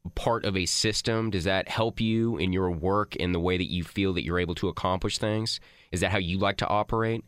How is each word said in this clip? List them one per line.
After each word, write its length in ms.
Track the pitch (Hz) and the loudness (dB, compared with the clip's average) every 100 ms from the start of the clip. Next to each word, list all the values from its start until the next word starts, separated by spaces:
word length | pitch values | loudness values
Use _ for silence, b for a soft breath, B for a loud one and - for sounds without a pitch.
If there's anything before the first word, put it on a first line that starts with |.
| 87 - | -10 -4
part 280 | 123 113 | 0 0
of 140 | 104 95 | 0 -2
a 80 | 87 | 0
system? 640 | - 110 104 - 113 113 | 0 0 0 0 0 0
Does 140 | 98 87 | 0 0
that 240 | 95 - | 0 0
help 320 | - 113 - | 0 0 0
you 360 | 113 113 113 90 | 0 2 2 0
in 140 | 92 | 0
your 200 | 92 92 | 2 0
work 440 | 82 90 101 101 - | 0 0 0 0 -2
in 160 | 90 | -2
the 80 | 90 | 0
way 180 | 87 90 | 2 0
that 120 | 90 | 0
you 120 | 87 | -2
feel 280 | 82 - 98 | -4 0 0
that 100 | 87 | 0
you're 160 | 65 87 | 0 0
able 160 | 87 85 | 0 -2
to 120 | 95 | -2
accomplish 500 | - 92 92 104 - | -2 0 0 -2 -2
things? 400 | 110 107 113 - B B B | 0 0 -2 -6 B B B
Is 80 | 90 | 0
that 120 | 92 | 2
how 80 | 101 | 2
you 180 | 87 95 | 2 2
like 180 | 98 101 | 0 0
to 100 | - | 0
operate 580 | 104 107 113 113 117 | 0 0 0 0 -2